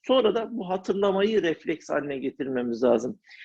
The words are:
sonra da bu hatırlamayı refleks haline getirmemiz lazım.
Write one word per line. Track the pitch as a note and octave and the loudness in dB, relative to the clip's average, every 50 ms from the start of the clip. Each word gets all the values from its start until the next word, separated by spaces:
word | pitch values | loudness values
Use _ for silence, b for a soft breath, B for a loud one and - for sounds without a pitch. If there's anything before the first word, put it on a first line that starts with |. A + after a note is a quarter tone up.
| _ | _
sonra | - B3+ C4 A3+ G#3+ F#3 | 2 2 4 4 2 2
da | A#3 A3+ G#3+ | 0 -4 -6
bu | B3 A3 G3 F3 | -8 -8 -6 -4
hatırlamayı | F#3 F#3+ F#3+ - F#3+ G3 G3+ G3+ F#3+ F#3+ G3+ A3 A3+ G3+ | -4 -6 -2 -2 -2 0 2 2 2 2 2 2 2 2
refleks | - E3+ D3+ - - - D#3+ - - - | 2 2 -2 -2 -4 -6 -6 -6 -4 -4
haline | D3 D3 C#3 C#3+ C#3 C3 | -4 -4 -2 -4 -6 -4
getirmemiz | B2+ C3+ - - C#3 C3+ C3 B2 B2 A#2+ A#2 A2 B2+ | -6 -6 -6 -6 -6 -4 -2 -2 -2 -2 -2 2 4
lazım. | B2 A#2 A2+ A#2 B2 - _ B B B B | 4 4 4 2 -2 -8 _ B B B B